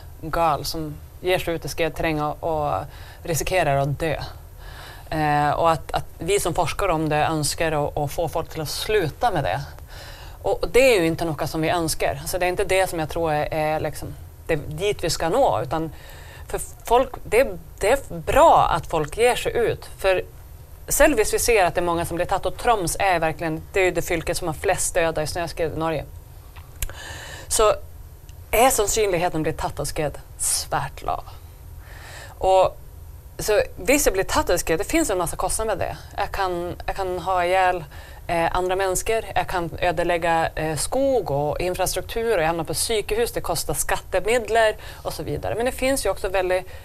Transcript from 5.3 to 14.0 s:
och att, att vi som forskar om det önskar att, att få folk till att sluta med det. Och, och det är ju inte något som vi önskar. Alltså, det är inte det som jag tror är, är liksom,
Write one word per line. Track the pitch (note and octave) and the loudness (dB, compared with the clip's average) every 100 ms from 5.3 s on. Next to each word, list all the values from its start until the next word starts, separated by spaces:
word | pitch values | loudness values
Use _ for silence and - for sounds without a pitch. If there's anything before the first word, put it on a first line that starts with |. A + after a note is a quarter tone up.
| D3 D3 | 4 4
och | - E3 | 4 4
att, | D#3+ - | 2 0
att | D#3+ - - | -4 -4 -6
vi | E3 G3+ | 0 2
som | F3+ | 2
forskar | E3 E3 - G3+ | 0 0 2 2
om | D#3+ D#3 | 2 2
det | D3+ | 2
önskar | D3 D#3+ C#3+ - E3 D3+ D3 | 2 0 -2 0 0 0 0
att, | - | -2
att | C#3+ | -4
få | - D#3+ | -2 -2
folk | E3 D#3 | -2 -6
till | D#3+ | -6
att | C#3+ | -6
sluta | - - G#3+ D#3+ - - | -6 0 2 2 0 0
med | F3 | 2
det. | G2 A2+ C#3+ - - - - - - - | 0 -2 -6 -12 -14 -14 -14 -14 -16 -6
Och, | - F#3+ | -2 0
och | - | 2
det | A#3 C4 G#3 | 6 6 6
är | |
ju | E3 | 4
inte | E3 E3+ | 0 -2
något | D3 E3 | -2 -2
som | E3 | 0
vi | D#3 | 0
önskar. | E3+ D#3+ - G3+ C#3+ | 2 0 0 -2 -2
Alltså, | D#3+ F#3 | -4 -2
det | F3+ | 0
är | |
inte | F3+ | 0
det | G3 F#3+ F#3 | 2 2 2
som | E3 | 0
jag | D3+ | -4
tror | E3+ E3 | -2 0
är, | D3+ - | 0 0
är | D#3+ D#3 D#3 | 0 0 0
liksom, | D#3 C#3 | -2 -6